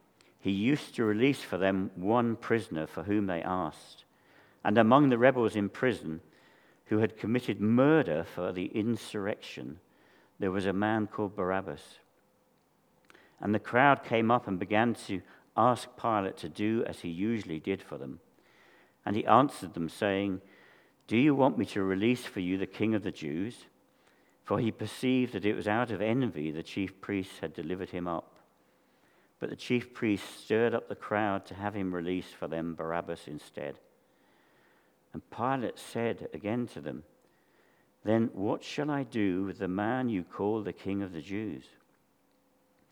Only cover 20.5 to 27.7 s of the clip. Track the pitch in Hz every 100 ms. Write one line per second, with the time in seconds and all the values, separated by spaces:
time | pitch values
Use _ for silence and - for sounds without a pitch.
20.5 | - - - _ _ - 110 147 139 135
21.5 | 117 101 - 95 95 110 123 - - 90
22.5 | 95 95 - 107 110 92 - 78 76 104
23.5 | 120 - _ _ _ _ _ _ _ -
24.5 | 104 110 110 110 - 131 131 123 107 98
25.5 | - 95 107 120 98 107 120 123 80 78
26.5 | 76 82 - 95 - - 101 92 - 80
27.5 | 78 78